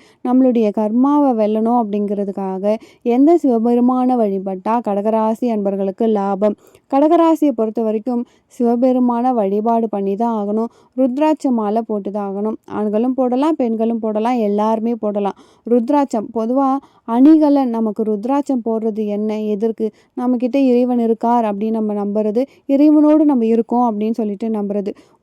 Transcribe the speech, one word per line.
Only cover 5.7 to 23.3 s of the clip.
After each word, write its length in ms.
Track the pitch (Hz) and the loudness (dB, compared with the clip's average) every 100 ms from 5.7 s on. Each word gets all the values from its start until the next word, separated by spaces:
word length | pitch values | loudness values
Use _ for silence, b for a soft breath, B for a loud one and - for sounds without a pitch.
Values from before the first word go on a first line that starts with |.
| 196 196 190 226 | -2 -4 -2 0
லாபம்? 460 | 208 196 190 208 208 b b _ | 0 -2 0 -2 -2 b b _
கடகராசியை 600 | 277 302 339 330 320 294 | 0 4 4 4 2 0
பொறுத்த 300 | 226 220 214 | 0 -2 -2
வரைக்கும் 400 | 220 214 233 240 240 b _ | -2 -4 -4 -6 -6 b _
சிவபெருமானை 760 | - 233 240 254 254 247 233 247 | -2 0 2 2 2 2 0 0
வழிபாடு 540 | 240 196 208 220 233 226 | 0 0 0 0 0 -2
பண்ணி 260 | 202 196 196 | -4 -4 -2
தான் 200 | 233 226 | -2 -2
ஆகணும். 340 | 202 220 226 b b 254 | -4 -4 -4 b b -2
ருத்ராட்ச 540 | 262 254 311 311 285 | -2 2 0 0 0
மாலை 300 | 233 208 220 | -2 0 -2
போட்டு 260 | 226 208 202 | -4 -6 -6
தான் 160 | 202 202 | -6 -6
ஆகணும். 300 | 196 214 - - | -4 -6 -6 -10
ஆண்களும் 440 | 202 214 214 254 262 | -6 -2 -2 0 0
போடலாம், 380 | 254 254 302 311 | 0 0 0 0
பெண்களும் 460 | 240 226 226 233 | -2 -2 -2 -2
போடலாம், 380 | 220 214 226 254 | -4 -2 -2 -2
எல்லாருமே 540 | 208 208 214 226 226 233 | 0 0 0 0 -2 -4
போடலாம். 420 | 214 202 196 b b b 226 | -4 -4 -4 b b b -2
ருத்ராட்சம் 600 | 240 233 285 277 226 - | 0 2 0 0 -4 -6
பொதுவா 340 | 226 226 262 269 269 b b - | -6 -2 0 0 -2 b b -4
அணிகலன், 640 | 233 269 320 302 285 254 226 | 4 6 6 4 2 0 -2
நமக்கு 240 | 220 208 | -2 -2
ருத்ராட்சம் 600 | 220 214 233 277 285 262 226 | -4 -4 -2 -2 -2 -2 -2
போடுறது 380 | 226 220 214 208 | -4 -4 -4 -4
என்ன, 320 | 208 214 214 214 | -4 -4 -4 -4
எதற்கு? 420 | 208 226 214 220 b b - | -2 -2 -2 -6 b b -6
நம்மக்கிட்ட 400 | 247 247 247 277 | -2 -2 0 2
இறைவன் 380 | 269 240 247 247 | 4 4 2 0
இருக்கார் 440 | 226 226 233 240 220 | 0 0 0 0 0
அப்படின்னு 320 | 202 220 220 | -2 -4 -2
நம்ம 140 | 214 | -4
நம்புறது, 500 | 208 202 208 214 214 269 b - | -4 -4 -2 -2 -2 -4 b -2
இறைவனோடு 540 | 277 302 302 302 311 | 4 6 6 6 4
நம்ம 200 | 302 | 4